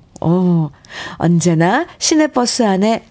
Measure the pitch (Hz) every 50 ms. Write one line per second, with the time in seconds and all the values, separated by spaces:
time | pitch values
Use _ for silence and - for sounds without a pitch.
0 | - _ - - - 165 170 185 185 180 175 165 156 147 - _ _ - - -
1 | - - - - - 165 175 170 160 175 165 156 165 180 208 277 349 - - -
2 | - - 339 302 302 294 302 262 240 233 - - 240 208 190 185 202 220 226 -
3 | - -